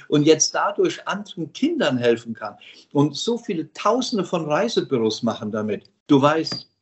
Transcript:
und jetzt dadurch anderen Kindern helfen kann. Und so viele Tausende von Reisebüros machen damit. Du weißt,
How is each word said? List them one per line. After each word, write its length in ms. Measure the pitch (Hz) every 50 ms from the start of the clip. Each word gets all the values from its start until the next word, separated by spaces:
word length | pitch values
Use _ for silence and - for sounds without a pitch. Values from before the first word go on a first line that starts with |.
| - -
und 140 | 151 147 147
jetzt 300 | 156 156 151 - - -
dadurch 520 | 151 165 202 202 208 185 165 - - -
anderen 440 | 156 185 202 - - - 180 156 139
Kindern 460 | - - 262 339 339 269 180 147 131
helfen 380 | 120 120 120 117 117 - 117 110
kann. 200 | - 110 104 104 - - - - - - _ -
Und 220 | 143 143 147 -
so 240 | - - 226 240 226
viele 340 | - - 190 160 151 - -
Tausende 500 | - - 208 233 262 247 - 247 196 -
von 220 | - 190 165 156
Reisebüros 800 | 147 151 147 147 - - 185 - - 135 117 110 110 110 - 117
machen 280 | 113 101 - 113 104
damit. 380 | 110 110 107 107 101 - - _ _ _ _
Du 160 | - 147 131
weißt, 480 | 139 147 156 160 147 - - - - _ _ _